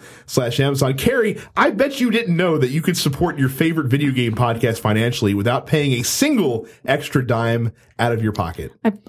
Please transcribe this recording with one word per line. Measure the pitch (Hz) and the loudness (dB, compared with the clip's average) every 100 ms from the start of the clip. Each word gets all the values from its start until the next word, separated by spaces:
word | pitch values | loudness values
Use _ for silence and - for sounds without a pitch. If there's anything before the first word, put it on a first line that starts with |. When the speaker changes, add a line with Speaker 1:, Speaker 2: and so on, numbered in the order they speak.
| - - - | -8 -20 -4
Speaker 1:
slash | - 120 - | -2 0 0
Amazon. | 139 139 135 135 | 0 2 0 0
Carrie, | - 262 214 139 - - | -2 0 0 -4 -6 0
I | 269 | 0
bet | 208 277 277 | 2 -2 0
you | 247 | 0
didn't | 220 185 170 | 0 0 0
know | 185 151 | 2 2
that | 127 | 0
you | 156 | 0
could | 170 175 | -2 -2
support | 151 135 175 147 | -2 0 -2 0
your | 131 | -2
favorite | - 165 160 131 | 0 0 0 0
video | 139 143 | 0 2
game | 123 120 110 | 0 0 0
podcast | 120 113 117 110 | 0 2 0 0
financially | 107 107 120 127 104 | 0 2 0 0 0
without | 101 107 127 - | 2 0 -2 0
paying | 156 143 | 0 2
a | 120 | 0
single | - - 285 262 156 113 - - - | -2 0 2 2 2 0 -6 -10 -2
extra | 151 - 143 120 | -2 0 -2 0
dime | 113 117 117 117 - _ - | 0 0 0 -2 -6 _ -2
out | 117 | 0
of | 113 | 0
your | 110 | -2
pocket. | 101 82 82 73 - | -2 -4 -6 -12 -4
Speaker 2:
I, | 226 208 | -2 -2